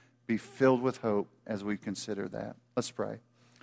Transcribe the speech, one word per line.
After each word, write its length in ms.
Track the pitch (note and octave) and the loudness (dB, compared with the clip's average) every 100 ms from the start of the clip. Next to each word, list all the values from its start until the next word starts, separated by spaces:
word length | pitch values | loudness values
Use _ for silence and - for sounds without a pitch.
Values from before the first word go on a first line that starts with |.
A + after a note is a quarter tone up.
| - _ - | -20 _ -2
be 100 | A2+ | -2
filled 440 | - - C3 B2+ | -2 4 6 6
with 180 | B2+ B2 | 4 0
hope 280 | A#2 G#2 F#2+ _ - | 0 0 0 _ -6
as 160 | G#2 | -4
we 140 | G2+ G#2 | -2 -4
consider 540 | - G2 - G2+ F#2+ | -4 -8 -6 -6 -6
that. 260 | A2 A2 - _ - | -6 -8 -10 _ -4
Let's 120 | A#2 | -4
pray. 300 | - G#2 A2+ _ _ _ - | -4 -6 -6 _ _ _ -20